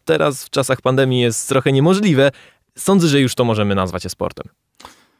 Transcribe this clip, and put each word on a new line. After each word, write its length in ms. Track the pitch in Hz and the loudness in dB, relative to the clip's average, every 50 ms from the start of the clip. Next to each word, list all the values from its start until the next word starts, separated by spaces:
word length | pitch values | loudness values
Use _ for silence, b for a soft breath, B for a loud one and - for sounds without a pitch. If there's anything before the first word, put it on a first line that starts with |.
| _ | _
teraz 400 | - 160 151 151 147 135 - - | -4 -2 0 0 -2 -4 -6 -12
w 60 | - | -6
czasach 300 | - 143 131 - 131 - | -4 -4 -2 -2 -4 -2
pandemii 400 | - 127 131 135 135 131 127 123 | -2 0 0 2 2 2 0 0
jest 280 | 120 117 113 - - - | 0 0 -2 -4 -6 -2
trochę 240 | 135 131 - 139 | -2 0 0 2
niemożliwe, 580 | 135 135 147 175 190 202 214 196 147 131 139 139 b b b b b b b _ _ - | 2 2 4 2 2 2 2 2 2 4 2 2 b b b b b b b _ _ -6
sądzę, 300 | - - 202 190 170 156 | 0 2 2 4 4 4
że 120 | 139 143 | 2 2
już 140 | 131 120 - | 2 0 0
to 100 | - 123 | -2 -2
możemy 300 | 117 110 107 104 101 98 | 0 0 0 0 0 0
nazwać 320 | 98 95 90 82 90 - | -2 -2 -4 -4 -8 -10
e-sportem. 400 | 90 - - 92 - - - - - - _ _ _ _ B B B B B B B B | -10 -8 -6 -8 -8 -8 -10 -16 -18 -20 _ _ _ _ B B B B B B B B